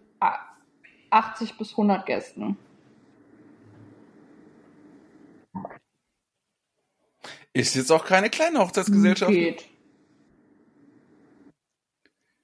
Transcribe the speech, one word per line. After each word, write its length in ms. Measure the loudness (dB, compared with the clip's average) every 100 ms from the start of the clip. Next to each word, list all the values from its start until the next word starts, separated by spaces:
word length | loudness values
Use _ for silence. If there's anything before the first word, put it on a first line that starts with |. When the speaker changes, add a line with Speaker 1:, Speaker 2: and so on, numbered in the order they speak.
| _ -4
Speaker 1:
a-, 220 | -2 -4 -12 -20 _ _ _ _ 0
achtzig 460 | 0 0 -8 -10 -10
bis 180 | -10 0
hundert 300 | 2 2 0
Gästen. 500 | -6 -6 -10 -8 -8 _ _ _ _ _ _ _ _ -20 -20 -20 -20 -20 -20 -20 _ -20 -20 -20 _ _ _ -20 -20 _ _ -20 -20 _ -14 -14 -18 _ _ _ _ _ _ _ _ _ _ _ _ _ _ -20 -20 _
Speaker 2:
Ist 220 | -4 -2
jetzt 160 | -2 2
auch 140 | 2
keine 260 | 4 2 2
kleine 300 | 0 0 0
Hochzeitsgesellschaft. 680 | 0 -2 2 4 4 4 2
Speaker 1:
Geht. 360 | 2 2 -4 -14 _ _ _ _ _ _ _ _ _ _ _ _ _ _ _ _ _ -20 _ _ _ _ _ _ _ _ _